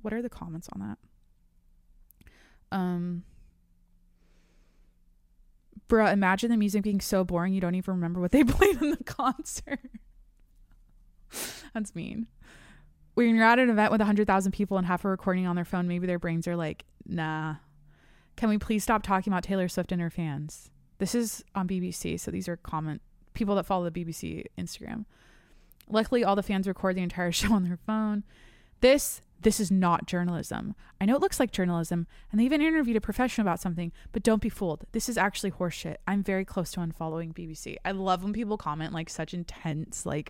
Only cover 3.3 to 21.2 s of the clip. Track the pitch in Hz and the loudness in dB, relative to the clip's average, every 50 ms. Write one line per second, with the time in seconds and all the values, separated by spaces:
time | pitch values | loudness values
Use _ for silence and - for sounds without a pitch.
3.3 | - - - - _ _ _ _ _ _ _ _ _ _ _ _ _ _ _ _ | -20 -20 -20 -20 _ _ _ _ _ _ _ _ _ _ _ _ _ _ _ _
4.3 | _ _ _ _ _ _ _ _ _ _ - _ _ _ _ _ _ _ _ _ | _ _ _ _ _ _ _ _ _ _ -20 _ _ _ _ _ _ _ _ _
5.3 | _ _ - _ _ _ _ _ - 208 _ - 233 220 214 190 185 202 196 185 | _ _ -20 _ _ _ _ _ -20 -10 _ 4 4 6 6 6 4 4 4 4
6.3 | 190 196 233 233 233 220 208 202 190 208 196 214 202 196 - - 214 190 185 180 | 4 2 2 2 2 2 2 2 0 0 0 0 0 0 0 0 0 0 2 2
7.3 | 180 170 175 190 190 196 180 175 180 185 180 - 185 180 170 165 175 180 175 180 | 0 0 0 0 0 0 0 0 -2 -2 -2 -2 -2 -2 -2 -2 -2 -2 0 4
8.3 | - 285 285 233 - - - 403 359 - 320 294 330 - - - - - 269 262 | 6 6 6 6 6 6 6 4 4 2 0 0 -2 -2 -6 -10 -6 -2 -2 -2
9.3 | 254 - 311 - - - - - 285 - - 254 - 220 - - - - - _ | -2 -2 -8 -10 -10 -10 -8 -8 -8 -8 -10 -14 -20 -20 -20 -20 -20 -20 -20 _
10.3 | _ _ - _ _ _ - _ - _ - _ _ - - _ _ _ - - | _ _ -20 _ _ _ -20 _ -20 _ -20 _ _ -20 -20 _ _ _ -20 -16
11.3 | - - - - - - - 285 - 226 214 - - 170 - - - 220 226 - | -12 -12 -10 -10 -12 -14 -16 -10 -8 -8 -6 -6 -8 -10 -8 -8 -8 -8 -10 -10
12.3 | _ - - - - - - - - - - - _ _ - - - - 240 233 | _ -20 -20 -20 -20 -20 -20 -20 -20 -20 -20 -20 _ _ -12 -2 2 4 6 6
13.3 | 226 220 220 226 240 247 262 240 226 208 214 - - 214 214 208 208 202 214 202 | 6 8 8 8 8 8 6 6 6 6 4 4 4 4 4 4 4 4 4 4
14.3 | 190 196 190 196 - - 202 - 196 190 180 175 180 175 - 196 190 180 - 196 | 4 4 4 2 0 0 -2 0 0 0 0 0 0 0 0 -2 -2 0 0 0
15.3 | 180 185 185 180 175 175 175 - - 180 180 175 175 175 180 180 180 175 - 170 | 0 0 0 0 0 -2 -2 -2 -2 -2 0 0 -2 -2 -2 -2 -2 -2 -2 -2
16.3 | 165 165 165 175 175 170 165 151 156 - - _ _ - - - - 170 160 156 | -2 -2 -2 -2 -2 -2 -2 -4 -6 -8 -14 _ _ -18 -12 -8 -4 -4 -2 -2
17.3 | 156 156 156 156 151 - _ _ _ - - - - _ _ _ _ _ _ _ | -4 -4 -4 -6 -6 -8 _ _ _ -20 -20 -20 -20 _ _ _ _ _ _ _
18.3 | - - 240 220 208 208 - - 226 208 - - 226 208 - 190 196 190 185 208 | -6 0 2 2 2 2 0 0 0 0 2 2 0 2 2 2 0 0 2 0
19.3 | 190 180 170 - 196 190 180 175 - 190 175 - 185 175 170 165 - - 165 156 | 0 0 0 0 0 0 0 0 -2 -2 -2 -2 -2 -2 -2 -4 -4 -4 -4 -4
20.3 | 139 143 151 156 - - - - _ - _ _ _ - 196 180 - 240 | -4 -6 -8 -10 -12 -16 -20 -20 _ -20 _ _ _ -6 -4 0 0 0